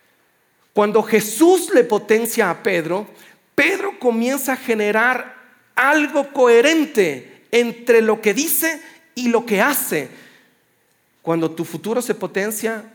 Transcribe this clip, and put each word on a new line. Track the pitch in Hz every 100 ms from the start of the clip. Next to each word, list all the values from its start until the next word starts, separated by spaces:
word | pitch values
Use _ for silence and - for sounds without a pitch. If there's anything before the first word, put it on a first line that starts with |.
| _ _ _ _ _ _ _
Cuando | - 208 220
Jesús | 214 214 208 - 330 370 -
le | 320
potencia | 233 208 208 220 233 - 196
a | 165
Pedro, | 226 175 160 185 214 - - _ _
Pedro | - 294 381 392 -
comienza | 247 226 240 269 277
a | 254
generar | - 220 208 220 240 247 - - _ _ _
algo | - 269 311 294 294 277
coherente | 277 247 233 269 330 294 226 180 131 - - -
entre | 233 240 - - 233
lo | 226 214
que | 214
dice | 202 320 - 330 302 - - _
y | - 247
lo | 233 240
que | 196
hace. | 254 285 - 165 131 - - _ _ _ _ _ _ _ _ _
Cuando | - 165 160
tu | 160
futuro | 165 - 202 240
se | 240
potencia, | 202 185 196 208 214 220 220 214